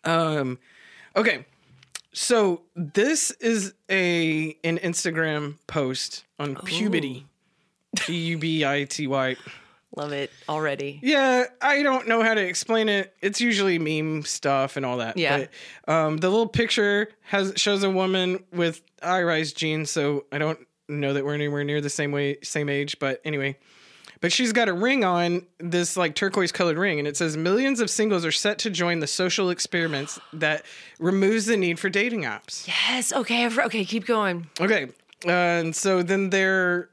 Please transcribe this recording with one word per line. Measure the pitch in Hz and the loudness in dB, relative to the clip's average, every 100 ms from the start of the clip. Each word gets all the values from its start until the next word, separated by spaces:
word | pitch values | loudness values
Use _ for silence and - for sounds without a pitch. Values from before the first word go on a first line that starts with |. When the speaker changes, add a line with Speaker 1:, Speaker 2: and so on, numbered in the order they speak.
Speaker 1:
Um, | 160 165 160 151 131 127 _ - - - - | 2 2 2 0 -2 -6 _ -20 -20 -20 -4
okay. | - 226 147 - _ _ - - - _ | 0 2 0 -6 _ _ -20 -18 -18 _
So | - - 240 202 170 _ | -6 2 4 4 2 _
this | 175 156 196 247 311 - | -8 -2 2 2 2 -2
is | - 226 226 190 - - | 0 0 0 -2 -10 -2
a, | 190 180 170 160 156 160 151 | 2 2 2 2 0 -2 -4
an | 165 165 | -2 0
Instagram | 170 170 175 160 160 151 147 151 - | -2 -2 -2 0 0 -2 -4 -10 -6
post | 160 135 131 - - - _ | -2 -2 -2 -6 -10 -18 _
on | 143 | -8
Speaker 2:
Ooh. | 131 | -6
Speaker 1:
puberty. | - 170 208 170 143 127 - _ _ _ _ _ _ - | -6 -2 0 0 -2 -10 -16 _ _ _ _ _ _ -6
P | - 170 165 | -4 -4 -2
U | 165 | -2
B | 165 160 | 0 0
I | 143 143 | 2 0
T | 139 - 143 | -2 -4 -2
Y. | 135 131 127 - - - _ _ - | 0 0 -4 -12 -20 -20 _ _ -10
Speaker 2:
Love | 147 | -8
it | 143 139 - - | -6 -8 -10 -6
already. | 156 156 139 139 143 | -2 -2 -2 -6 -4
Speaker 1:
Yeah, | 247 294 269 254 247 - | 0 2 4 4 0 0
I | 262 285 | 0 2
don't | 294 262 226 | 2 0 2
know | 226 | 4
how | 226 | 4
to | 220 | 2
explain | 185 180 - 226 214 | 0 -4 0 2 2
it. | 202 196 _ | 0 -2 _
It's | 190 208 | -4 0
usually | 240 202 196 170 | 0 2 2 2
meme | 156 156 156 156 | 0 -2 -2 -4
stuff | 147 - 147 135 135 - | -4 -2 2 2 2 -2
and | 131 | -4
all | 123 | -2
that. | 113 180 | -4 0
Speaker 2:
Yeah. | 151 143 135 - - - - | 2 0 -2 -10 -20 -14 0
Speaker 1:
But, | |
um, | 160 156 156 | 2 2 2
the | 180 | 2
little | 214 220 | 2 2
picture | 226 233 - 202 202 214 _ | 0 0 2 2 2 -2 _
has, | - 196 190 196 | -2 0 0 0
shows | - 202 | 0 2
a | 196 | 2
woman | 190 185 190 185 185 190 | 2 2 2 0 -2 -6
with | 175 170 160 _ _ | 0 0 -2 _ _
high-rise | 165 185 170 160 156 | -2 2 2 2 0
jeans, | - 160 156 151 | -2 -2 -2 -2
so | 165 143 143 - | 0 0 0 -4
I | 147 | -2
don't | 151 160 - _ - | -2 -4 -12 _ -8
know | 147 139 | -4 0
that | 139 | 0
we're | 139 | 0
anywhere | 147 147 143 | -2 -2 -2
near | 143 147 | -2 -2
the | 143 | -2
same | - 143 | -2 -2
way, | 143 143 143 | 0 -2 -4
same | - 156 147 | -6 -4 -2
age, | 139 143 - | -2 -2 -2
but | 139 131 | -4 -2
anyway. | 156 147 135 135 _ - - - - - | -4 -2 -4 -6 _ -20 -20 -20 -20 -4
But | 170 | 0
she's | - 247 | 2 2
got | 220 226 | 2 2
a | |
ring | 175 233 269 | 2 2 2
on, | 196 175 175 175 180 _ | 2 2 2 0 -4 _
this, | 170 175 175 190 | -2 0 0 0
like, | 170 | 0
turquoise | 151 196 190 175 | 0 -2 0 0
colored | - 175 156 | 2 0 2
ring, | 196 151 | 0 0
and | 147 | -2
it | 143 | -2
says, | 165 151 | -2 0
"Millions | 165 208 269 247 | 2 4 2 0
of | 226 | 0
singles | - 214 190 | 0 2 2
are | 165 | 0
set | - 208 214 | 0 -2 -2
to | 226 | -4
join | 175 175 170 | 0 0 0
the | 151 | -2
social | - 185 175 185 | 0 0 2 0
experiments | 175 - 180 165 143 147 - - | -2 -2 -2 0 -2 -6 -10 -14
Speaker 2:
<gasps> | |
Speaker 1:
that | 160 151 156 - - - - | -2 0 0 -6 -20 -20 -4
removes | 165 196 196 226 208 | 0 2 4 2 2
the | 226 | 0
need | 175 170 | 0 0
for | 196 | -2
dating | 185 240 226 | 0 0 -2
apps." | 131 104 - - - | -4 -6 -10 -14 -6
Speaker 2:
Yes. | 160 - 254 240 | -2 0 0 -2
Okay. | - 226 233 | -2 0 0
I've | 240 226 | 0 0
re-, | |
okay. | 240 220 | 0 -2
Keep | 190 226 196 | -2 -4 0
going. | 226 202 175 165 - | 0 2 -2 -8 -2
Speaker 1:
Okay. | 185 208 131 - _ - 175 | 0 0 -2 -12 _ -8 0
Uh, | |
and | 180 175 170 165 156 | 2 4 2 0 -2
so | 196 185 | 2 2
then | 175 196 196 | 2 0 2
their | 190 190 190 180 175 175 | 2 2 2 2 0 -4